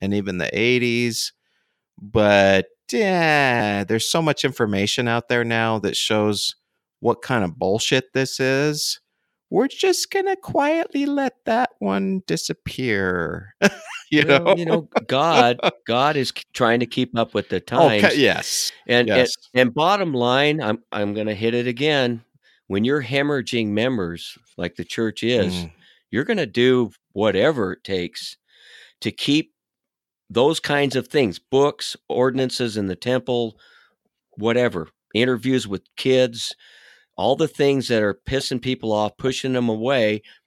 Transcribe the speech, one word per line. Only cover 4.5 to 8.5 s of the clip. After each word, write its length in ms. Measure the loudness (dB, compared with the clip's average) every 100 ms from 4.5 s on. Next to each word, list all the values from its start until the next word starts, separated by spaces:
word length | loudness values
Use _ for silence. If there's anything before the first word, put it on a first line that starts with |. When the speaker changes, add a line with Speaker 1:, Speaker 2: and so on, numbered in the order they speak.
| 0 0 0 0 0 0
Speaker 1:
out 200 | 0 0
there 140 | 0
now 340 | 0 0 0 0
that 160 | -2 -2
shows 600 | 0 2 2 0 -4 -8 _ _ _ _
what 200 | -2 -2
kind 200 | -2 -2
of 140 | -2 -2
bullshit 560 | 0 0 0 -2 -2
this 260 | -4 -4 -2
is. 600 | 0